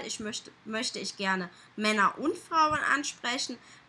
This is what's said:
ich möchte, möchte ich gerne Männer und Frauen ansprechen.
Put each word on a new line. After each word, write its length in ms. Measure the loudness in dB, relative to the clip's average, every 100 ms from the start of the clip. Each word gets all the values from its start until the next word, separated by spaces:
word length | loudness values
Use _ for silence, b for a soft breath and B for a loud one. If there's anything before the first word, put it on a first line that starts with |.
| -4
ich 140 | -8
möchte, 280 | -8 -8 -12 -18
möchte 360 | -8 -4 -4 -6
ich 180 | -8 -2
gerne 320 | 0 0 -2 B B
Männer 420 | -2 2 4 4 4
und 200 | -2 -2
Frauen 420 | 0 4 4 4 2
ansprechen. 640 | 0 0 -6 -4 -2 -4 -8 B B